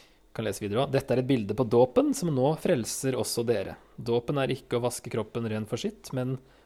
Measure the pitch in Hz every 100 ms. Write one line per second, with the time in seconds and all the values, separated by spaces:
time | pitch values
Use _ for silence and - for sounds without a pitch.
0 | - _ _ - 110 98 104 110 139 135
1 | - 127 127 131 101 104 117 120 127 254
2 | 294 254 170 131 135 156 220 143 107 -
3 | 135 120 107 - 120 104 90 80 - -
4 | 117 120 139 143 131 131 - 120 120 -
5 | - 117 107 120 113 107 107 120 220 -
6 | - 131 127 131 - -